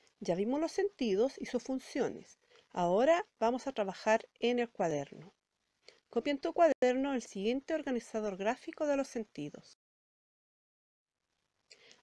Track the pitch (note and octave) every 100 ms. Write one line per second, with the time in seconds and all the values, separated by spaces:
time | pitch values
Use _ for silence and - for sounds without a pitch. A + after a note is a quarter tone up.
0 | _ _ F#3+ F3 G#3 C#4+ D#4+ - G4+ -
1 | A#3+ F#3+ C4 - - A#3+ - C4 - D4
2 | E3+ - - - _ - _ - F3 F#3+
3 | C#4 E4+ G#4 _ A3+ B3 C#4 B3 G3 F#3
4 | - A3 - _ A#3 A#3+ A#3 - F3 D3
5 | C#3 - E3+ _ _ _ _ _ - _
6 | _ - C#4+ C#4+ E4+ - E4 C4+ B3 B3+
7 | C#4 C4 - G3 G3+ C4 - D#4 C#4+ B3
8 | - A3 G#3+ F#3 G3 B3+ - - D4+ C#4
9 | C4 B3 G#3 - D3 - - - _ _
10 | _ _ _ _ _ _ _ _ _ _
11 | _ _ _ _ _ _ _ - - -